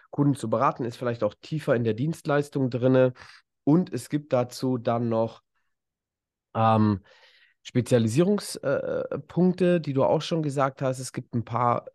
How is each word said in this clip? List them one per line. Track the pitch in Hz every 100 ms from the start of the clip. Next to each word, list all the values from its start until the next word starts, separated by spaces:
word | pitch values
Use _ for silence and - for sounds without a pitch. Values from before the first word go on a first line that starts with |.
| -
Kunden | - 143 127
zu | 110
beraten, | 113 139 160 120
ist | -
vielleicht | 123 117 104
auch | -
tiefer | - 156 151 120
in | 113
der | 107
Dienstleistung | 147 160 - 143 147 143 131
drinne. | 123 127 131 127 123 - - _ _ -
Und | 160 -
es | 123 -
gibt | 151 147
dazu | 127 123 - 131 127
dann | 117 117 120
noch, | 113 117 - _ _ _ _ _ _ _ _ _ _ _ 110
ähm, | 110 110 107 101 - _ _ _ _ _ -
Spezialisierungs-, | 127 107 127 113 120 175 208 - -
äh, | - 139 - 80 - -
Punkte, | - - 180 180 175 175
die | 147
du | 135 -
auch | 156
schon | - 165
gesagt | 151 139 135 -
hast. | 135 131
Es | 127
gibt | - 123 120
ein | 120
paar | 117 123 117 -